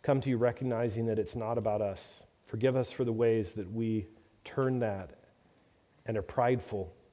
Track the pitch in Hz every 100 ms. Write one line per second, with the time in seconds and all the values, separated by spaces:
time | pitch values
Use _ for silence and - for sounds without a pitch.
0 | - 135 131 123 120 120 127 113 120 107
1 | 113 110 104 120 110 117 110 104 104 92
2 | - - - _ _ 120 127 131 123 -
3 | 123 113 117 113 101 107 92 110 113 110
4 | 98 - _ _ - - 131 127 117 98
5 | 90 - - _ _ _ _ _ _ _
6 | - 110 98 - 123 127 - 104 90 -
7 | _